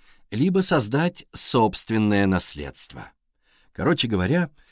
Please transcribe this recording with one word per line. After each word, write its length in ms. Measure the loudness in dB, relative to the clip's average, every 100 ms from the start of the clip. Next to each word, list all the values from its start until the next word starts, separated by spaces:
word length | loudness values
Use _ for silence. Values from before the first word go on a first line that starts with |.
| -20 -20 -8
либо 300 | -2 0 2
создать 640 | 2 0 0 0 0 -4 -14
собственное 920 | -8 0 2 2 0 -2 0 2 4 4
наследство. 840 | 2 -2 -8 -10 -8 -10 -12 -18 _ _ _ _ _ _
Короче 340 | -4 0 0 0
говоря, 440 | 0 2 0 0 _ _